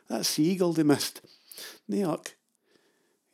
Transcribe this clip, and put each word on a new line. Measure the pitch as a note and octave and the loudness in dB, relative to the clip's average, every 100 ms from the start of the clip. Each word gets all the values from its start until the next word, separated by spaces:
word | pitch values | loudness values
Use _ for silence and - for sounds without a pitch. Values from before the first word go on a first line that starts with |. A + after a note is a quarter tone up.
| - | -8
that | A2+ - | -4 -2
sea | - D#3 | 0 2
eagle | F#3 F3 | 2 2
they | D#3+ | 4
missed. | D3+ D3 - - - _ _ - - - - | 4 4 2 -10 -20 _ _ -18 -18 -16 -6
Nae | G3+ F#3 | -2 0
luck. | - - - _ _ _ _ _ _ _ _ _ | -2 -8 -20 _ _ _ _ _ _ _ _ _